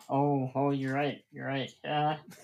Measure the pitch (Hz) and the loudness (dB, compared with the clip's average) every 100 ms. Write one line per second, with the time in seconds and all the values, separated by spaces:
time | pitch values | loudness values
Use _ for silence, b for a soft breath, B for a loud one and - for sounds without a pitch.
0 | - 139 147 139 131 135 139 139 135 135 | -2 2 4 2 0 0 2 2 0 0
1 | 147 120 - 147 131 135 123 - 147 151 | 0 -2 -10 -10 -4 -4 -4 -8 -4 0
2 | 151 156 - - | 2 0 -6 -20